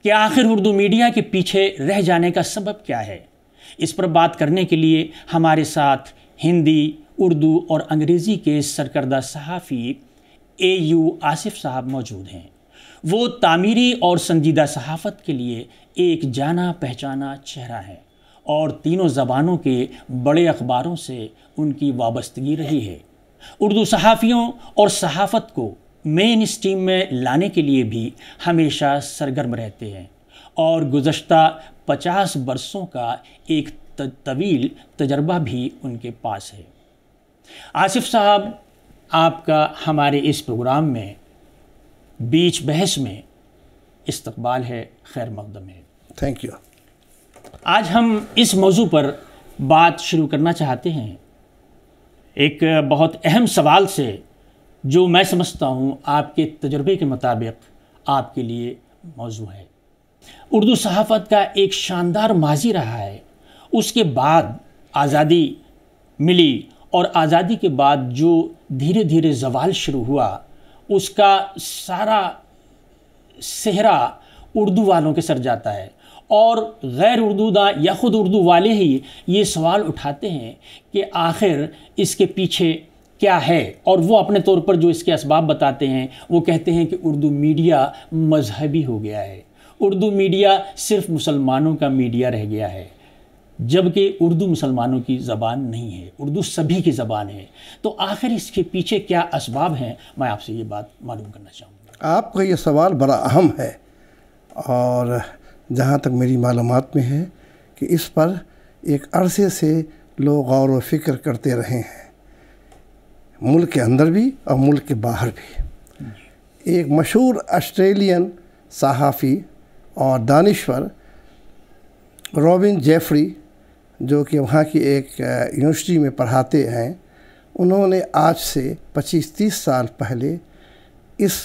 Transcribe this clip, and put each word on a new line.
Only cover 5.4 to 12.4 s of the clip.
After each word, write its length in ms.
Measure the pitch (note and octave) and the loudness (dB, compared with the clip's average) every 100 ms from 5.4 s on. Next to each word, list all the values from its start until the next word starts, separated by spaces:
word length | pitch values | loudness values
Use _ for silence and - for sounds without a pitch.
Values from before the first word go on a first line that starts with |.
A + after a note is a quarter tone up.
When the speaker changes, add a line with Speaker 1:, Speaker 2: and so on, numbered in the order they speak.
| E3 D#3 | 4 2
Speaker 1:
साथ 500 | D3+ D#3 C#3 C3+ - - _ _ | 0 0 2 2 -4 -20 _ _
हिंदी, 560 | D3+ F3 D#3 D#3 D3+ - - - | 0 2 4 2 0 -6 -16 0
उर्दू 480 | F#3 D#3 D#3+ E3 F3 | 2 4 2 2 0
और 180 | D#3 - | -4 0
अंग्रेज़ी 460 | D#3 D3+ F3 F#3 G3+ | -2 2 0 0 -2
के 260 | - D3 | 0 0
सरकर्दा 580 | C#3+ - C#3 D3+ C3 C3+ | -2 -6 -4 -4 -2 -2
सहाफ़ी 760 | C3 D#3 C#3+ F3+ - B2+ A#2 C#3 _ _ _ _ _ _ | -4 -14 -10 -12 -8 -6 -6 -10 _ _ _ _ _ _
एयू 600 | F#3 F#3 D#3 E3 D#3+ E3+ | 0 0 2 2 2 0
आसिफ 300 | D3+ D3+ G#3+ | -4 -4 -8
साहब 340 | - C#3+ C3 B2+ | -8 -8 -6 -6
मौजूद 380 | C3 A#2 F#2+ F#2+ | -8 -10 -14 -16
हैं। 160 | F#2 | -18